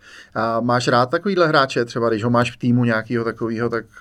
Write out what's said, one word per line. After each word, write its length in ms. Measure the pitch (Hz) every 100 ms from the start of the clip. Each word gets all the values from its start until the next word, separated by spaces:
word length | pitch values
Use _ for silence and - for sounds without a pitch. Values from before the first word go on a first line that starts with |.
| - - -
A 260 | - 113 113
máš 280 | 120 123 123
rád 180 | 123 123
takovýhle 420 | 170 202 180 160
hráče, 360 | 151 135 131
třeba 240 | 120 123 117
když 160 | 110
ho 60 | 117
máš 220 | 120 120
v 40 | -
týmu 280 | 123 120
nějakýho 400 | 120 110 110 120
takovýho, 440 | 113 117 113 110 117
tak 160 | 117 110 -